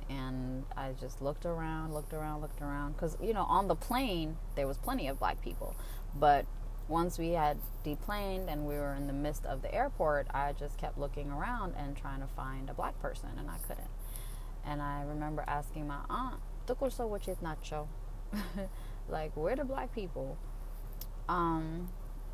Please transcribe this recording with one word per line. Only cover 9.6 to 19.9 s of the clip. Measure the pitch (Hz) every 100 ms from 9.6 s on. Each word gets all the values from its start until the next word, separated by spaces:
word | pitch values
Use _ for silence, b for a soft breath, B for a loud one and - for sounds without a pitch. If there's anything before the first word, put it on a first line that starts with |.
the | -
airport, | 214 277 - 160 143 135 135
I | 143
just | 143 143 -
kept | 151 143
looking | 143 139 143
around | 143 208 240 185 -
and | 143 143
trying | 139 135
to | 139
find | - 131 135 135
a |
black | 135 - -
person, | 143 - - 135
and | 143
I | 165
couldn't. | - - - - B B B B B B 147
And | 147
I | 143 143
remember | 143 151 151 151 139
asking | 147 147 156 147
my | 143 -
aunt, | 233 254 - - - -
"Tukur | 262 269
so | - 233 202 - 180
nacho?" | 165 156 - 151 151 - - - -
<laughs> | 208 190 202 190 B B B -
Like, | 156 156 151
"Where | 165 262
the |
black | 269 269 262